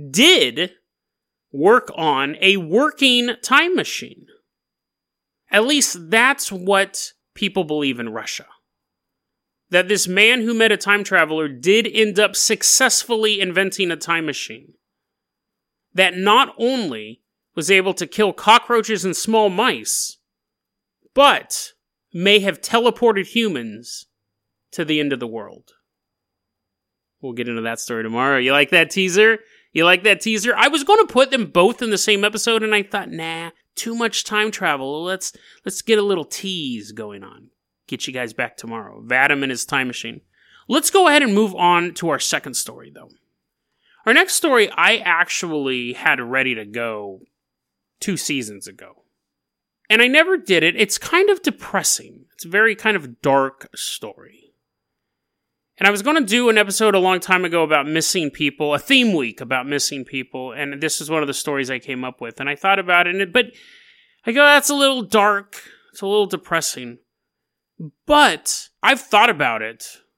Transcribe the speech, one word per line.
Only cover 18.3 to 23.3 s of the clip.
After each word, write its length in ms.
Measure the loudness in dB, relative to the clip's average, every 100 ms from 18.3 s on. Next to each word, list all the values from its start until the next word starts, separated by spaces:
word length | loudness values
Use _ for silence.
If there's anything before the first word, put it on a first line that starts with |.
cockroaches 720 | 2 4 4 4 0 0 -4
and 140 | -4 -6
small 320 | 0 2 2
mice, 680 | 2 0 -2 -4 -6 -6 -12 _ _ _ _ _ _ _ _ _
but 600 | 4 4 4 -4 -10 -10 _ _ _ _
may 260 | -2 4 4
have 220 | 2 -4
teleported 640 | -2 0 2 2 2 0
humans 800 | -2